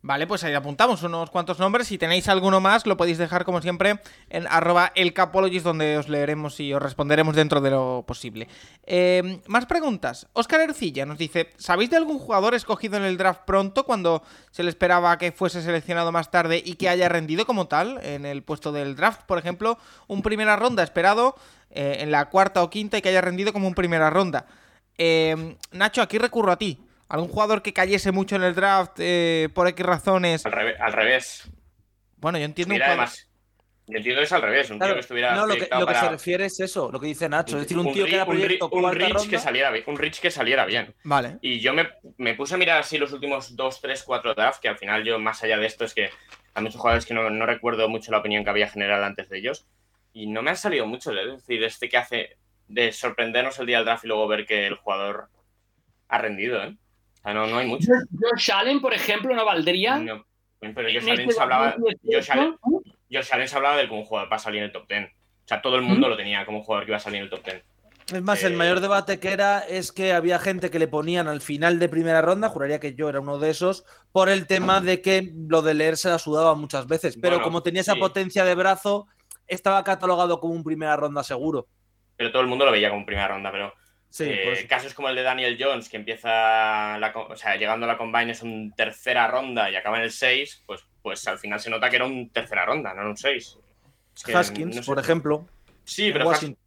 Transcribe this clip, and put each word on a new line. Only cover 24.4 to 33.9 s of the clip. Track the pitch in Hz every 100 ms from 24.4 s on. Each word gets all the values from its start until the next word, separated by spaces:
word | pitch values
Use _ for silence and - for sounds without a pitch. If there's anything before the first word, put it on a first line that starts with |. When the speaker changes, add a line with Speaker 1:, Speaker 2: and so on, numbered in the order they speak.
| - - _ _ _ -
Speaker 1:
Eh, | 165 160 160 160 160 - -
Nacho, | 180 208 247
aquí | 208 220
recurro | 240 233 202
a | 175
ti. | 202 135 _ _ _
¿Algún | 151 170
jugador | 202 214 214
que | 208
cayese | - 185 196 196
mucho | 190 190 196
en |
el | 180 175
draft, | 196 196 175 -
eh, | 170 175 170 165 160
por | 185 180
X | 175 180
razones? | 170 - 190 175 160
Speaker 2:
Al | 110
reve-, | 107 110 113
al | 113
revés. | 110 110 131 - - - - _ _ _ _ _ _
Speaker 1:
Bueno, | - 170
yo | 147
entiendo | 151 175
Speaker 2:
Mira, | 202 139
Speaker 1:
un |
jugador | - 120
Speaker 2:
además, | - _ _ _ _ _ _
yo | -